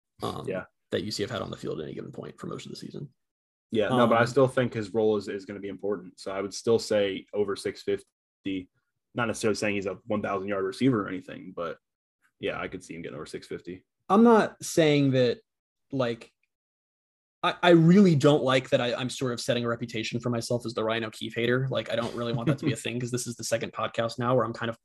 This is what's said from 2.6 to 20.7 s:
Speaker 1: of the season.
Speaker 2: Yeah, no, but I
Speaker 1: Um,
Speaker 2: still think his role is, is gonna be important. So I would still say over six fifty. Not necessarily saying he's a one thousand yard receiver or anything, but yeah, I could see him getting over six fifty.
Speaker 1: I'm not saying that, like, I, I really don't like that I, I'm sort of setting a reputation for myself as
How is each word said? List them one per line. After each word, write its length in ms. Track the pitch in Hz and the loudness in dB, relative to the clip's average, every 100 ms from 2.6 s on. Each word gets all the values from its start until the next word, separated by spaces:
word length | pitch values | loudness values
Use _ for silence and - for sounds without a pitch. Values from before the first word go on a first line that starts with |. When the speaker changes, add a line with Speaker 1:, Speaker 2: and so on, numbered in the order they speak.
| - | -12
Speaker 1:
of 60 | |
the 40 | - | -14
season. 340 | - - - _ _ _ _ _ - | -14 -14 -14 _ _ _ _ _ -6
Speaker 2:
Yeah, 160 | 113 101 | -2 2
no, 180 | 127 117 | 4 4
but 100 | 117 | 4
I 40 | |
Speaker 1:
Um, 60 | 117 | 4
Speaker 2:
still 200 | 139 131 | 4 2
think 260 | 131 120 | 2 -2
his 200 | 113 104 | -4 -4
role 220 | 110 110 104 | 0 2 2
is, 140 | 101 | -2
is 160 | 101 95 | -10 -10
gonna 160 | 101 | -12
be 80 | 98 | -12
important. 500 | 92 98 95 90 - | -8 -6 -6 -8 -14
So 120 | - | -8
I 100 | 95 | -6
would 120 | 98 | -6
still 260 | - - 113 | -4 2 2
say 460 | - 107 101 95 - | 2 2 2 -2 -6
over 220 | 104 101 95 | -4 -2 -2
six 260 | 104 - | -6 -6
fifty. 840 | - 98 - _ _ _ 98 95 90 _ _ _ _ - | -4 -4 -6 _ _ _ -6 -6 -8 _ _ _ _ -4
Not 120 | 117 | -4
necessarily 280 | 104 110 101 | -2 -2 0
saying 200 | 107 101 | -2 -2
he's 100 | 95 | -4
a 120 | 92 117 | -8 -4
one 160 | 107 | -4
thousand 280 | 101 98 98 | -2 -4 -4
yard 160 | 98 95 | -4 -4
receiver 400 | - 127 113 95 | 0 2 2 -2
or 20 | |
anything, 460 | 92 - 85 92 92 | -8 -12 -16 -14 -10
but 220 | 85 - _ _ _ _ _ - | -10 -10 _ _ _ _ _ -8
yeah, 180 | 95 80 | -6 -6
I 80 | 90 | -8
could 160 | 92 | -10
see 100 | - | -14
him 80 | 82 | -12
getting 140 | 82 67 | -12 -12
over 100 | 78 | -12
six 220 | 87 - | -12 -12
fifty. 380 | 87 - 90 _ _ - | -12 -12 -16 _ _ 2
Speaker 1:
I'm 140 | 196 | 6
not 380 | 233 220 143 - | 8 6 4 -4
saying 500 | - - 156 147 139 | -4 2 4 4 4
that, 280 | 131 123 - _ _ _ _ - | 4 2 0 _ _ _ _ -8
like, 400 | 135 123 117 - _ _ _ _ _ _ _ _ _ _ - | -4 -4 -4 -12 _ _ _ _ _ _ _ _ _ _ -6
I, 140 | 175 - | -4 2
I 60 | 180 | 8
really 460 | 175 160 185 190 151 | 8 10 10 8 8
don't 280 | 143 147 | 6 6
like 260 | 127 131 127 | 4 2 2
that 120 | 135 | 0
I, 120 | 123 | 0
I'm 160 | 120 131 | -2 -4
sort 220 | - 131 | -4 -4
of 80 | 120 | -4
setting 240 | - 120 | -2 0
a 40 | 120 | 0
reputation 520 | 117 117 110 110 120 | -4 -4 -6 -4 -4
for 100 | 120 | -2
myself 360 | 117 - 120 | -2 -2 -4
as 80 | 113 | -4